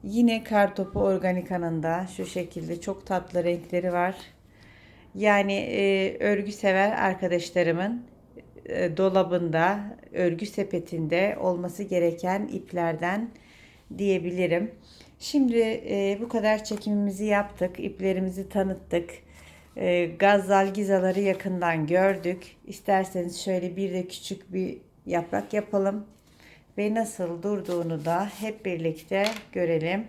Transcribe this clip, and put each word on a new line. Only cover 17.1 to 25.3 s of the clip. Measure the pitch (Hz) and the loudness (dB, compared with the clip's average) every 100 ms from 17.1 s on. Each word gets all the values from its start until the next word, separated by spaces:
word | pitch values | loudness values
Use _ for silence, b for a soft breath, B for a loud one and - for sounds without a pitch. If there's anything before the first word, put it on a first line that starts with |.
| 190 | 0
yaptık, | 214 202 202 - 180 180 | 2 2 0 -2 -4 -2
iplerimizi | - - 190 185 185 185 196 | -8 -2 0 0 -2 -4 -4
tanıttık. | 208 190 185 - 170 170 - B B B B B - | 0 0 -2 -2 -4 -4 -14 B B B B B -4
E, | 185 175 170 | 2 2 2
gazal | 165 196 202 190 196 196 | 4 6 6 6 4 4
gizaları | 196 196 196 185 185 | 0 2 4 4 2
yakından | 202 190 196 185 170 165 151 | 2 0 -2 0 0 0 2
gördük. | 180 190 190 175 180 - - - | 4 4 2 -2 -6 -10 -20 -18
İsterseniz | 202 - 190 185 185 175 175 | -12 2 2 2 -2 -4 -6
şöyle | - 185 180 175 | -2 -2 -2 -4
bir | 196 | -2
de | 180 180 | -2 -6
küçük | - - 190 - | -10 -10 -12 -8
bir | 185 185 - - _ - | -4 -4 -6 -18 _ -4
yaprak | 175 170 | -4 -2